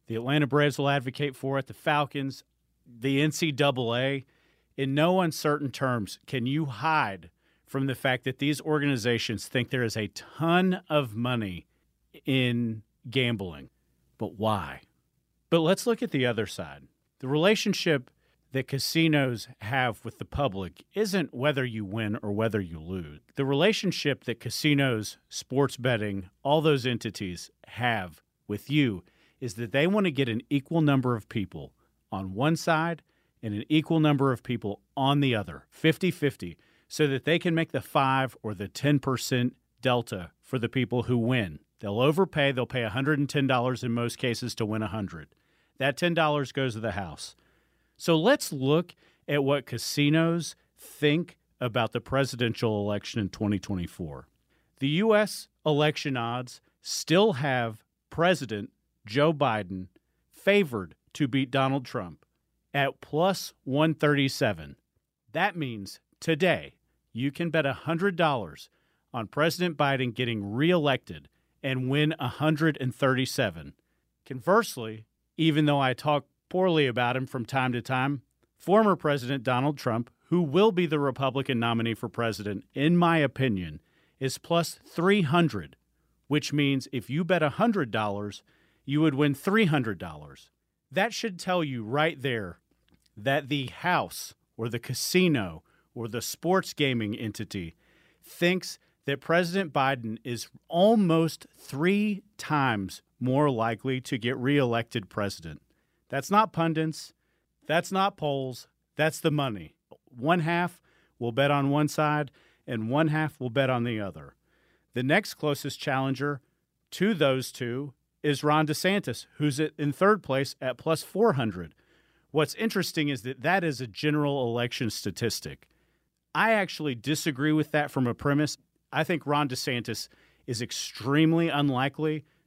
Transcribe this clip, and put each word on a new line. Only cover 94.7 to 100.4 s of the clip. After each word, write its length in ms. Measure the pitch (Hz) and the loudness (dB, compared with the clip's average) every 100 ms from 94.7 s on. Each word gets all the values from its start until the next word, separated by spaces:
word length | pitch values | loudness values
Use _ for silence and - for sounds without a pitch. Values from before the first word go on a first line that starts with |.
| 123 | -6
casino 800 | - 123 - 180 185 135 90 80 _ _ _ | -6 -6 0 4 4 2 -2 -10 _ _ _
or 140 | 123 113 | -10 -8
the 140 | 113 | -6
sports 500 | - - 165 190 - | -8 -6 0 0 0
gaming 420 | - 139 120 104 | -2 0 0 -2
entity 640 | 113 110 - 107 101 85 - _ _ _ _ | -4 -6 -8 -8 -8 -10 -14 _ _ _ _
thinks 600 | - - 175 185 - - _ _ | -16 0 0 0 -4 -14 _ _
that 160 | - 139 | -6 -6
President 520 | - 170 170 190 165 | 0 2 2 -2 -2
Biden 460 | 143 135 135 113 113 | 0 2 0 -4 -8
is 260 | 135 117 | -6 -8